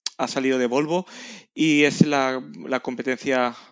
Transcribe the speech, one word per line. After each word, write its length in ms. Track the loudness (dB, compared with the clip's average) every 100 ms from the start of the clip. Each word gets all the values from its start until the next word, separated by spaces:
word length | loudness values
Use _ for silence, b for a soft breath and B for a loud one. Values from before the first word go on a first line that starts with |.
| -14 -6
ha 100 | -4
salido 300 | 0 0 2
de 80 | 2
Volvo 400 | 0 0 -2 -4 B B B B
y 280 | 0 2 4
es 240 | 4 6 4
la, 420 | 4 0 -2 -8 -16 -4
la 120 | -4
competencia, 760 | -4 -6 -4 -4 0 0 0 -4 -20